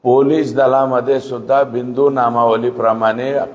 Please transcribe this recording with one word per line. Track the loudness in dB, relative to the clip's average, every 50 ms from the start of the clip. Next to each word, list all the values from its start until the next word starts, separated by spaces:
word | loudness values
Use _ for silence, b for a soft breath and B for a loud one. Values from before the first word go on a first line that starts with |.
| 2
पोलीस | 4 4 4 4 2 2 0 -2 -2 0
दलामध्ये | 0 2 2 2 2 0 0 0 -2 0 0 -2 -2
सुद्धा | -2 -6 -10 -10 -2 0 0 0 0
बिंदू | 0 -2 -6 -6 -4 -2 0 0 2
नामावलीप्रमाणे | 2 2 0 0 2 2 2 2 2 2 0 -4 -4 0 0 0 0 2 0 -2 -2 -2 -4 -4 -2 -4 -4 -4